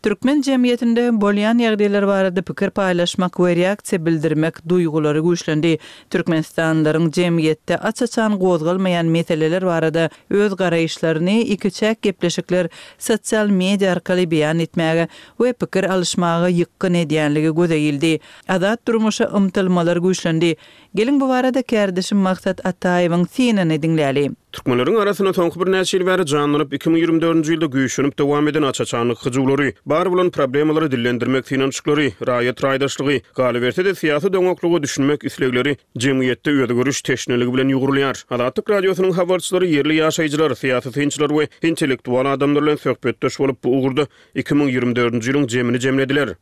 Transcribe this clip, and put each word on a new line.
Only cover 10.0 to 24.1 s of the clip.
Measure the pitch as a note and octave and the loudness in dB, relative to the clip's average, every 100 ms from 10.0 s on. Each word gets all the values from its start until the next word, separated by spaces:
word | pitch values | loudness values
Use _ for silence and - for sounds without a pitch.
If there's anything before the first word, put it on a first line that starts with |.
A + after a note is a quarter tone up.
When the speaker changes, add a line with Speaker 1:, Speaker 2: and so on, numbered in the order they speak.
| D#3+ - _ | -2 -4 _
Speaker 1:
öz | G3 G#3 | 0 0
garaýşlaryny | F#3+ F#3 E3 E3 - E3 D#3+ F3 G#3+ | 0 0 0 -2 -2 -2 0 0 0
iki | A#3 G3+ G3+ | 0 -2 -2
çäk | - G#3+ A3+ | -2 -2 0
gepleşikler | G#3 F#3 F3 F3 - F3+ E3+ - - - | -4 -2 -2 -4 -2 0 -2 -6 -20 -16
sosial | - A3 - A3 G#3 | -4 -2 0 0 2
media | F#3+ F#3 G3+ F#3+ | 2 2 2 0
arkaly | F3 - F3+ F3+ | 0 -2 -2 0
beýan | D#3+ D3+ E3 | 0 0 0
etmäge | D#3+ - D#3+ E3 E3 - - _ | -2 -2 0 0 -2 -6 -20 _
we | B3 | -2
pikir | B3 F3 F#3 | 0 -4 -2
alışmagy | F#3+ F#3+ F3 - F3 E3+ F3+ F3 | 0 0 -2 -2 0 0 2 0
ýykyn | E3+ _ F#3+ F3 D#3+ | -2 _ 0 0 0
edýänligi | D#3 D3+ D3+ D#3 | 0 2 2 0
gözeýildi. | D#3 F3 D#3+ D3+ C#3+ D#3+ D3+ - - - | 2 2 2 0 0 0 0 -4 -20 -4
Azat | F#3+ F#3+ A#3 - | -2 0 -2 -2
durmuşa | A3+ A3 - A#3 G#3 | 0 0 0 -2 0
ymtylmalar | G3 G3+ F#3+ F3+ E3+ F3 | 0 0 0 0 0 0
güýçlendi. | F3+ F3+ E3+ D#3+ E3+ D#3 - - - F#3 | 0 0 -2 0 0 -2 -8 -20 -10 -4
Gelin | A3+ C#4+ | 0 2
bu | C4+ | 2
barada | B3+ B3+ C4 | 0 0 -2
kärdeşim | B3+ A3 G3+ F3+ F#3 G3+ | -2 0 0 -2 -2 0
Maksat | F#3+ F#3 - F#3 F#3+ | 0 0 -4 -4 -6
Ataýewiň | F3 F#3 F3 F3 E3+ F3 | -4 0 2 2 2 0
synany | - B3 G#3 E3+ D#3+ | 0 0 2 0 0
diňläli. | D#3+ D#3+ C#3 | 0 0 2